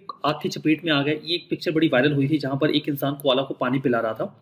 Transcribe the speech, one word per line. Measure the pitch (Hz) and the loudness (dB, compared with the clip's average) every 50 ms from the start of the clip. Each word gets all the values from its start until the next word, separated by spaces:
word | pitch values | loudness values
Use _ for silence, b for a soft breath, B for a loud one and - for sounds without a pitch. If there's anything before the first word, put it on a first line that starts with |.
| - - - - - | -4 -14 -10 -4 -2
आग | 143 151 151 - | -2 -2 -2 -4
की | 185 | -6
चपेट | - 151 147 156 156 151 175 | -6 -2 0 0 0 0 0
में | 165 | 0
आ | 151 139 139 | 0 2 2
गए। | 147 156 | 0 -2
ये | 151 151 156 170 | -4 -4 -4 -6
एक | 170 - - | -6 -6 -6
पिक्चर | 165 - - 180 | -8 -6 -2 -2
बड़ी | 156 160 160 156 | 0 2 2 4
वायरल | - 123 135 151 147 | 4 4 4 4 4
हुई | 139 135 139 | 2 2 2
थी | 160 143 | 0 0
जहां | 139 131 139 139 | -2 -2 -2 0
पर | 156 147 | 0 2
एक | - 147 - 160 | 0 0 -2 -2
इंसान | 143 139 143 139 147 | -4 -2 -2 -2 -2
कोआला | 147 - 143 - 175 | 0 0 2 2 2
को | 180 - 160 | 0 -2 -4
पानी | - 139 123 131 139 | -4 -2 0 0 0
पिला | 135 131 120 113 | 0 2 0 0
रहा | 113 110 110 | 0 -2 -4
था। | - 175 202 - _ | -4 -6 -8 -8 _